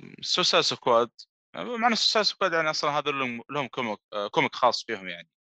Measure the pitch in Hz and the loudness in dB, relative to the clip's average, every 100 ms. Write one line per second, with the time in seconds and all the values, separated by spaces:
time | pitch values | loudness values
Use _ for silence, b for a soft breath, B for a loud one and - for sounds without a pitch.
0 | - - - - 175 180 147 127 - 117 | -16 -12 -2 0 4 4 2 0 4 4
1 | 120 - - _ _ - 190 240 233 220 | 4 -2 -20 _ _ -10 -8 -2 0 2
2 | - 220 196 - 190 165 156 151 156 147 | 2 2 0 0 0 0 0 -2 -2 0
3 | 143 139 131 117 - 139 123 - 120 101 | -2 -2 -4 -6 -8 -6 -6 -4 -4 -6
4 | _ 104 101 - 131 - 123 117 - 107 | _ -6 -2 0 0 2 2 2 -4 -8
5 | 92 85 85 _ | -8 -12 -16 _